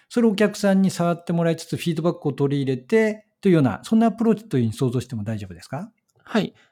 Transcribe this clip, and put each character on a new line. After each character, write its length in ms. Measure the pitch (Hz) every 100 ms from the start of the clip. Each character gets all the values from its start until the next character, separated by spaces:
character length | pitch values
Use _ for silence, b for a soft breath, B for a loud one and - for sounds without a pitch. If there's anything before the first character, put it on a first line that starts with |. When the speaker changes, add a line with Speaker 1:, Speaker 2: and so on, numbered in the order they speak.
| B
Speaker 1:
そ 120 | 247
れ 80 | 226
を 40 |
お 40 | 202
客 200 | 208 208
さ 160 | 202
ん 100 | 196
に 80 | 190
触 240 | - 175
っ 100 | 170
て 80 | -
も 100 | 170
ら 80 | 165
い 60 | 165
つ 100 | -
つ、 100 | 151
フ 60 |
ィ 80 | 175
ー 20 | 160
ド 80 |
バ 80 | 170
ッ 80 | -
ク 80 | 147
を 40 |
取 260 | 135 139 143
り 40 |
入 140 | 135 127
れ 20 |
て 480 | - 220 220 214 _ _
と 80 | 202
い 20 |
う 20 |
よ 40 | 165
う 20 |
な、 180 | 131 -
そ 140 | - 226
ん 20 |
な 100 | 226
ア 40 |
プ 100 | 226
ロ 100 | 226
ー 20 | 214
チ 120 | -
と 100 | 131
い 20 |
う 20 |
ふ 20 | 113
う 0 |
に 40 |
想 160 | - 131
像 100 | 120
し 80 | -
て 80 | 110
も 80 |
大 160 | 104 110
丈 60 | 98
夫 80 |
で 80 | 85
す 40 | -
か？ 240 | 139 220 _ _ _
Speaker 2:
は 160 | - 220
い、 160 | 175 _ _